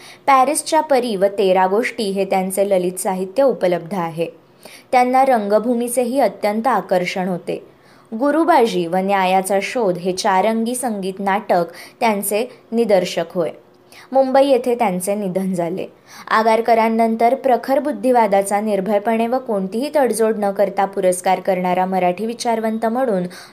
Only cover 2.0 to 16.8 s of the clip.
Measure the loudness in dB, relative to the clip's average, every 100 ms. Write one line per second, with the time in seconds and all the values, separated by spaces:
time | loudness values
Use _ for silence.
2 | -4 -2 -2 -2 -2 -2 0 0 0 -4
3 | -4 -4 -4 0 0 2 -2 -2 -4 -6
4 | -6 -4 -6 -8 _ _ -20 -20 0 2
5 | 4 4 4 2 2 2 2 -2 -2 -2
6 | -2 0 0 0 -4 -2 0 -2 0 0
7 | 0 -4 -4 -4 -6 -8 -10 _ _ -20
8 | _ -4 0 2 4 4 2 0 -2 -2
9 | 0 0 2 0 0 -2 -2 -2 -2 -2
10 | -4 -2 0 2 2 0 -2 -4 -4 -4
11 | -6 -4 -2 -2 0 0 0 -8 -20 -4
12 | -2 -2 -2 -4 -4 -10 _ -2 2 2
13 | 2 -4 -4 -4 -4 -6 _ _ _ -20
14 | -2 0 4 4 4 4 2 0 0 0
15 | -2 -4 -4 -4 -2 -2 -4 -6 -10 -14
16 | -20 -16 -2 0 2 2 2 2